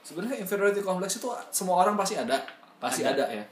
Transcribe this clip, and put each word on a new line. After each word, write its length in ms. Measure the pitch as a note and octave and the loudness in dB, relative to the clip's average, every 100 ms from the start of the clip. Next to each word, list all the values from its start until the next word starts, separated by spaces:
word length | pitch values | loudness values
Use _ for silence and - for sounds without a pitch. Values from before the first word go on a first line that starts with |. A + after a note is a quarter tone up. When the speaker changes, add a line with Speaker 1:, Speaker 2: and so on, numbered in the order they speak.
Speaker 1:
Sebenarnya 340 | - D#3 A3 B3+ | -12 -8 -6 -4
inferiority 460 | F#3 G3+ G3+ G3 | -2 2 2 2
complex 320 | F#3+ F#3 F#3+ A3+ | 0 -2 -2 -4
itu 160 | B3+ A#3 - | -4 -6 -4
semua 300 | - F#3 F3+ | -4 2 6
orang 160 | G3 G#3 | 6 4
pasti 200 | F#3+ G3 | 0 0
ada. 180 | A#2+ C3+ - - - - | 0 0 -2 -16 -20 -8
Pasti 260 | B2 B2+ | -4 0
Speaker 2:
Ada. 140 | B2+ C3+ | 2 2
Speaker 1:
ada 80 | - | 0
ya. 120 | G#2+ G#2+ | -2 -10